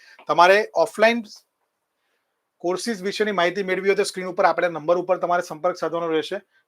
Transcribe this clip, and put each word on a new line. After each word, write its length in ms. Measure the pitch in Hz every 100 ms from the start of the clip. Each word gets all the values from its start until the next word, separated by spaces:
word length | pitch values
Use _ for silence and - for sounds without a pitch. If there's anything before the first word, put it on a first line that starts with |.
| _ - -
તમારે 420 | 151 175 202 214
ઓફલાઈન 480 | - 160 - 220 233 208 - _ _ _ _ _ _ _ _ _ _ _ _
કોર્સિસ 380 | 170 180 233 202
વિશેની 300 | 190 - 214
માહિતી 300 | 190 175 185
મેળવી 260 | 185 185 190
હોય 80 | 196
તો 80 |
સ્ક્રીન 220 | 196 190 185
ઉપર 180 | 180
આપેલા 240 | 180 165 175
નંબર 280 | 160 151 175
ઉપર 220 | 180 180
તમારે 240 | 175 175
સંપર્ક 340 | 175 151 180 175
સાધવાનો 320 | 160 170 165
રહેશે. 300 | 160 151 196 _ _